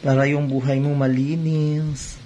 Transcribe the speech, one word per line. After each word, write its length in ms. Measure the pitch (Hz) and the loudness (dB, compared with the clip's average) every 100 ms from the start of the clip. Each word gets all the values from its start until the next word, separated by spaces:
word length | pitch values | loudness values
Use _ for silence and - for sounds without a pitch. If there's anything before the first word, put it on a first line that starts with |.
Para 240 | 143 135 139 | 2 2 4
yung 240 | 147 147 | 2 0
buhay 320 | 131 131 135 | 0 0 0
mo 80 | 143 143 | 0 0
malinis. 1200 | 135 131 135 165 160 156 151 151 156 139 - - | 2 2 0 0 0 0 0 0 -2 -6 -10 -14